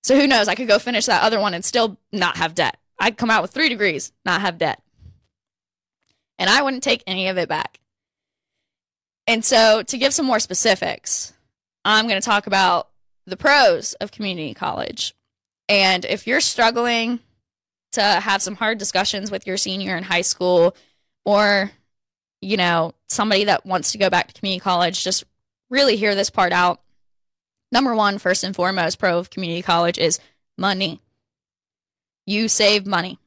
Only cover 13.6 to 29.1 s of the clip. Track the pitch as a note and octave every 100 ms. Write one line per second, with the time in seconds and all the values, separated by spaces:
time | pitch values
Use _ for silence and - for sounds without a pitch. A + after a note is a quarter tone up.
13.6 | A#3+ E3+ - - G3+ - G#3 F3 D#3 -
14.6 | - - - - - _ _ _ _ _
15.6 | - G3+ F#3+ F3+ F3+ G#3 - C4+ - -
16.6 | A3+ A#3 A#3+ A#3 A3+ A#3+ _ _ _ _
17.6 | _ _ _ - G3+ F3+ G3+ G3 - G#3
18.6 | A3 A3+ B3 F#3 G3 G3+ G3+ G3+ - F#3+
19.6 | - F#3+ F#3+ F3+ F#3 F3 F3 - F3+ F3+
20.6 | E3+ - _ _ _ _ - G3+ G#3 G3+
21.6 | G3 _ _ _ _ _ _ _ F#3+ G#3
22.6 | F3+ E3+ E3 - _ - G#3+ G3 G#3 F3+
23.6 | G3 F#3 - G#3+ F#3+ F3 - - G3+ F#3
24.6 | G3 F3 F3 F#3 F#3 F#3+ - _ _ _
25.6 | _ B3+ C#4 G#3+ G#3 G3 G3 - F3+ F3+
26.6 | F3+ - _ _ _ _ _ _ _ _
27.6 | _ A#3+ C4+ A3+ G#3 G3 - F#3+ F#3+ F#3+
28.6 | F3+ F#3+ E3 - G3